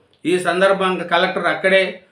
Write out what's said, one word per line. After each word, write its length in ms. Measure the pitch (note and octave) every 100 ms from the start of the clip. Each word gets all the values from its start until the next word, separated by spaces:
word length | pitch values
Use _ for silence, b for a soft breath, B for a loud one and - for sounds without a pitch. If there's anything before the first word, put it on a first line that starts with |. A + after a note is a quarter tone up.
| _ _ D3+
ఈ 140 | F3+
సందర్భంగా 640 | F3 F3 G3 F#3+ F#3+ F3+
కలెక్టర్ 420 | E3+ F3 F#3 F#3+ E3+
అక్కడే 580 | D3+ F#3+ F#3+ F#3+ - b